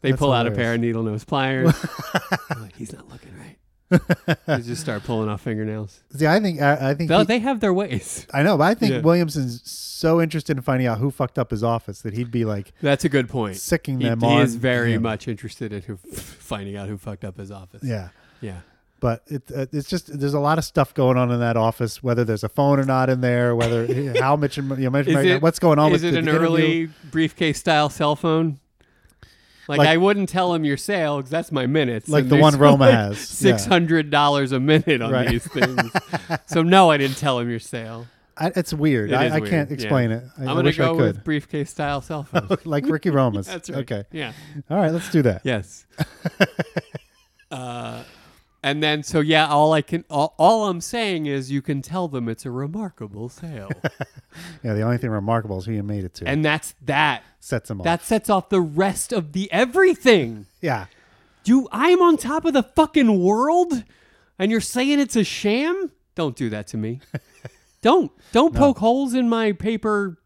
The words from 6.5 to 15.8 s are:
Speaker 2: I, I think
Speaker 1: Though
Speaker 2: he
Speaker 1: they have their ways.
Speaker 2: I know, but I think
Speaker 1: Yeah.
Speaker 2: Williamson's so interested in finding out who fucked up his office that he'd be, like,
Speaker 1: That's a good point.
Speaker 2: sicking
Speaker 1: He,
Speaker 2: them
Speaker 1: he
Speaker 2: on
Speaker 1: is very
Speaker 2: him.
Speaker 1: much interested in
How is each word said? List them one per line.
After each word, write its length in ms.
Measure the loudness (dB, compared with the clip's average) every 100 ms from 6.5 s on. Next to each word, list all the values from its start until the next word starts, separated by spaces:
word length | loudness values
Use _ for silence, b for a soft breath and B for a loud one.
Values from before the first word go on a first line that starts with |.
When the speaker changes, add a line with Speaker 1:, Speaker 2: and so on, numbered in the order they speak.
| 0
Speaker 2:
I, 300 | 0 2 0
I 20 | -2
think 140 | 2
Speaker 1:
Though 100 | 2
Speaker 2:
he 60 | 4
Speaker 1:
they 140 | 0
have 200 | 0 -2
their 140 | 0
ways. 520 | 0 -2 -6 -8 -14 -6
Speaker 2:
I 80 | 0
know, 160 | 2 4
but 60 |
I 100 | 2
think 180 | 2 0
Speaker 1:
Yeah. 60 | 2
Speaker 2:
Williamson's 600 | 2 2 0 -2 -6 -8 -14
so 500 | -16 -14 -4 0 2
interested 380 | 0 -4 -4 -4
in 60 |
finding 240 | -2 -2 0
out 100 | -2
who 140 | -4
fucked 260 | -2 -4 -4
up 140 | -4
his 120 | -2
office 380 | -2 -2 -6 -12
that 120 | -10
he'd 180 | -8 -4
be, 120 | -2
like, 280 | -2 -4 -8 _
Speaker 1:
That's 240 | -2 0 2
a 40 |
good 200 | 0 -2
point. 280 | -4 -4 -6
Speaker 2:
sicking 420 | -4 -4 -4 -4
Speaker 1:
He, 60 | -2
Speaker 2:
them 120 | 0
Speaker 1:
he 40 | 4
Speaker 2:
on 160 | 4
Speaker 1:
is 140 | 4 0
very 380 | 0 0 0
Speaker 2:
him. 100 | 0
Speaker 1:
much 240 | -2 -4 -8
interested 440 | -10 -10 -10 -10
in 80 | -10